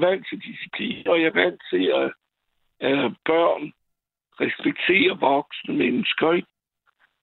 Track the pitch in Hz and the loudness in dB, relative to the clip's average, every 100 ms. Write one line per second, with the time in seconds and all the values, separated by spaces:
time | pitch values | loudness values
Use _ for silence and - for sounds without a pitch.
0 | 175 190 - 196 - - - - 214 - | 2 0 -4 -12 -12 -14 -12 -8 -6 -6
1 | - 170 160 175 180 180 - - - 135 | 0 2 2 2 2 0 -4 0 2 2
2 | 135 - _ _ _ _ _ _ 135 139 | 0 -6 _ _ _ _ _ _ -2 0
3 | 131 95 - 160 170 - 147 - _ _ | 0 -2 0 2 2 0 -6 -14 _ _
4 | _ _ _ - 131 - 143 147 - 185 | _ _ _ -6 -4 -2 -4 -2 0 2
5 | 175 190 135 139 - - - - - - | 2 2 2 2 -2 -10 -6 -2 0 0
6 | - - 160 175 - _ _ _ _ _ | -2 0 2 2 -2 _ _ _ _ _
7 | _ _ | _ _